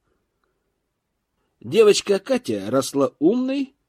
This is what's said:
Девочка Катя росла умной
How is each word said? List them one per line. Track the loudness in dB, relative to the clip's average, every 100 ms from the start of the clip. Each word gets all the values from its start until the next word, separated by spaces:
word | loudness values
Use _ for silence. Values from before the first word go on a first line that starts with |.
| _ _ _ _ _ _ _ _ _ _ _ _ _ _ _ _
Девочка | -2 2 4 4 0 -2
Катя | -2 -4 -2 -6 -2
росла | -2 -2 -2 -2 0
умной | 0 0 -2 -4 -6 _